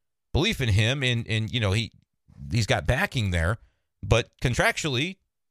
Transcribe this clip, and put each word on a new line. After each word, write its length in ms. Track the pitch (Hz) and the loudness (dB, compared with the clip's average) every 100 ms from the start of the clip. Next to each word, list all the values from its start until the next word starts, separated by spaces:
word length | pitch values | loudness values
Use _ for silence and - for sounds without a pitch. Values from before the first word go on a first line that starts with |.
| _ _ _ | _ _ _
belief 260 | 120 208 214 | -2 0 0
in 80 | 123 | 0
him 340 | 98 110 131 | 2 2 0
and, 240 | 127 117 - | 0 -2 -2
and, 240 | 110 107 | -4 -2
you 80 | 120 | -2
know, 120 | 104 | 0
he, 200 | 95 - - _ _ _ - 69 | 0 -2 -12 _ _ _ -18 -4
he's 140 | 110 101 | -2 2
got 200 | 117 73 | 0 2
backing 440 | 127 202 135 98 | 2 0 0 0
there. 260 | 87 80 113 _ _ _ _ | 0 0 -4 _ _ _ _
But 260 | 101 110 - _ | 2 2 2 _
contractually, 760 | 131 113 202 - 160 120 170 190 _ _ _ | -2 2 0 0 -2 -2 -2 -6 _ _ _